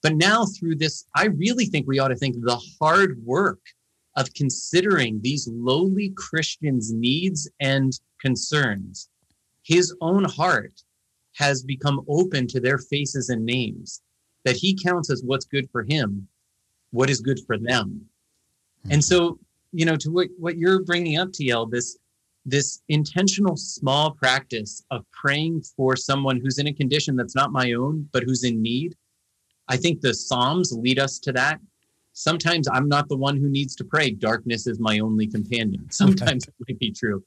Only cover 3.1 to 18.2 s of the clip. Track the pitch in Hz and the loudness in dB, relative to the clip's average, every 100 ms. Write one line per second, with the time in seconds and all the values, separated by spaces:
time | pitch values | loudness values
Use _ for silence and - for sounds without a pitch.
3.1 | 127 113 139 196 - - - _ _ _ | 0 -2 2 2 -2 -14 -20 _ _ _
4.1 | - 131 - 139 - - 170 196 180 120 | -4 -4 -2 -2 -2 0 2 4 2 2
5.1 | 107 113 143 120 117 120 143 190 190 202 | 0 -2 -2 -4 -4 0 2 2 2 0
6.1 | 190 - 160 156 - 151 131 110 113 120 | -6 -4 -2 -2 -2 0 0 -2 0 0
7.1 | 143 185 160 147 _ 139 135 131 127 _ | 2 0 -2 -8 _ 0 2 2 0 _
8.1 | _ 135 120 - 151 131 101 95 95 - | _ -2 -2 0 0 0 -2 -8 -14 -20
9.1 | _ _ _ _ _ - 165 180 - 165 | _ _ _ _ _ 2 4 4 -2 0
10.1 | 196 180 135 175 135 104 - _ _ _ | 2 2 0 2 2 -2 -18 _ _ _
11.1 | _ _ - 143 135 127 131 143 139 135 | _ _ -2 0 0 -4 -4 -2 -2 0
12.1 | 147 185 156 123 131 123 139 - 143 143 | 2 2 2 -2 0 0 0 -2 -4 -4
13.1 | 139 117 117 113 127 113 - - - _ | -6 -4 -2 -2 -2 -2 -6 -14 -18 _
14.1 | _ _ _ 131 123 190 190 180 180 151 | _ _ _ -2 2 2 2 0 0 0
15.1 | 127 123 135 - 139 135 120 107 151 113 | -4 -2 -4 -2 -4 -4 -6 -2 0 0
16.1 | 101 98 _ _ _ _ _ _ 120 135 | -4 -10 _ _ _ _ _ _ 0 2
17.1 | 131 120 127 - 113 113 123 98 - - | 2 -2 -4 -2 -4 0 0 -2 -8 -16
18.1 | _ | _